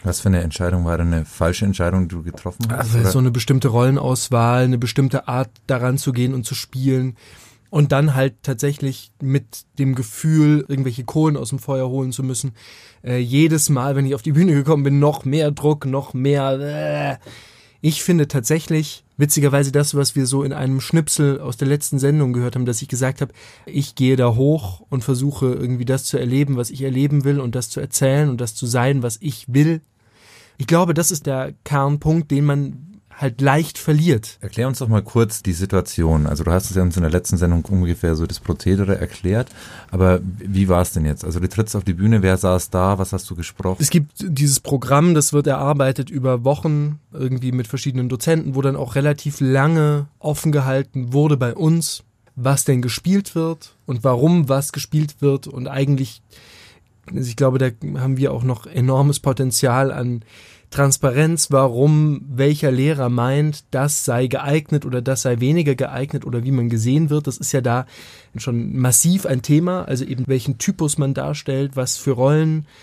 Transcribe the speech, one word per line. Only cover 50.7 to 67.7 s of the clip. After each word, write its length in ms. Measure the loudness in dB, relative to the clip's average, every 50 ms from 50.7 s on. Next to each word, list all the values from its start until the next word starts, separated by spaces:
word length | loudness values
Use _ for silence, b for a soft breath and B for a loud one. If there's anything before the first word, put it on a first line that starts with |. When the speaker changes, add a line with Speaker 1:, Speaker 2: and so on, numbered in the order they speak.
| 0 -2 -2 -4 -6 -6 -4 0 2
Speaker 2:
wurde 240 | 2 4 4 4 2
bei 160 | 0 -2 -2
uns, 480 | 0 2 2 2 2 0 -4 -6 -10 -14 _ _ _ _ _ -10
was 300 | -4 0 0 0 2 2
denn 180 | 2 0 0 0
gespielt 520 | -2 -4 -4 0 0 2 2 0 -2 -4
wird 420 | -4 -2 -4 -4 -8 -12 -20 _ _ _
und 180 | -8 -6 -2 0
warum 460 | 2 2 4 4 4 6 4 4 2
was 220 | 2 0 -2 -4 -6
gespielt 500 | -8 -8 -2 -2 0 0 -2 -2 -2 0
wird 240 | 0 0 0 -2
und 220 | -8 -12 -10 -10 -6
eigentlich, 520 | -2 -2 0 2 2 0 0 -4 -8 -14 _ _ B B B B B B B B B B B B _ _ _
also 200 | -10 -8 -6 -6
ich 100 | -4 -2
glaube, 200 | 0 0 2 2
da 140 | 2 0 -2 -4 -6 -8 -8 -6 -4
haben 200 | -2 -2 0 0
wir 140 | 0 -2 -2
auch 100 | -2 -2
noch 240 | -2 -4 -4 -8
enormes 540 | -8 -2 0 2 2 4 4 4 2 2 0
Potenzial 720 | 0 -2 0 0 0 -2 0 0 2 2 2 2 0 0
an 320 | -2 -4 -4 -4 -4 -6 B B B B B B B B B B
Transparenz, 800 | -2 0 2 2 2 2 0 0 2 2 2 2 2 0 0 2
warum 720 | 2 4 4 4 2 4 4 4 6 4 4 2 0 -2 -4 -6
welcher 420 | -2 0 2 2 2 2 2 0
Lehrer 380 | 2 2 2 0 0 0 0 0
meint, 560 | 0 0 0 0 2 2 0 0 -2 -6 -8 _
das 340 | -4 -2 0 0 -2 -2 -2
sei 220 | -2 0 0 0
geeignet 580 | 0 -2 -4 -2 0 0 0 0 0 -2 -2 -2
oder 160 | -2 -4 -4
das 220 | -2 -2 -2 -2 0
sei 180 | -2 0 0
weniger 340 | 2 2 2 2 2 2 0
geeignet 500 | 0 -2 -4 -4 -6 -6 -6 -6 -8 -8
oder 180 | -6 -6 -4 -2
wie 60 | 0
man 180 | 0 0 0 0
gesehen 400 | 0 0 0 2 2 2 2 2
wird. 180 | 0 -2 -2
Das 120 | -4 -6 -8
ist 140 | -6 -4 -2
ja 80 | -2
da 260 | 0 0